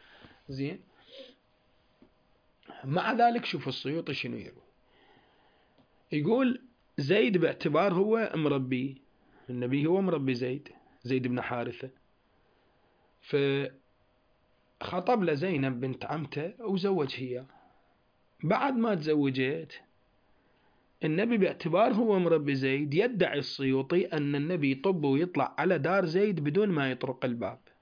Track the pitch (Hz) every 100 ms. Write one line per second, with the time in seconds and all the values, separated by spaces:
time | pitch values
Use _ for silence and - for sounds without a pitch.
0 | - - - - - 135 139 190 - _
1 | - - - _ _ _ _ _ _ _
2 | - _ _ _ _ _ - - 131 165
3 | 180 226 240 233 - 160 135 127 131 160
4 | 170 135 123 117 90 - _ _ _ _
5 | _ _ _ _ _ _ _ _ _ _
6 | _ 147 151 247 262 - - _ _ -
7 | 135 202 247 180 160 131 160 151 202 175
8 | 208 226 214 165 151 139 127 127 135 135
9 | _ _ _ - - 123 123 135 156 185
10 | 190 160 131 120 127 139 - - _ _
11 | 120 131 123 123 - 123 120 120 131 -
12 | _ _ _ _ _ _ _ _ _ _
13 | _ _ - 143 139 139 139 - _ _
14 | _ _ _ _ _ _ _ _ - 180
15 | 180 247 175 143 185 156 135 123 131 123
16 | - 147 143 143 165 233 220 196 196 185
17 | 135 127 131 123 135 - _ _ _ _
18 | _ _ _ _ 151 220 277 247 226 190
19 | 151 151 139 135 131 160 156 - - _
20 | _ _ _ _ _ _ _ _ _ _
21 | 160 160 233 233 180 - 165 175 233 214
22 | 226 196 170 160 139 135 135 135 147 156
23 | 240 220 175 143 156 - 135 131 135 175
24 | - 156 143 143 147 180 139 135 196 185
25 | 147 135 175 151 127 - 165 170 151 196
26 | 175 175 214 170 147 165 208 160 135 127
27 | 135 - 131 117 98 123 _ _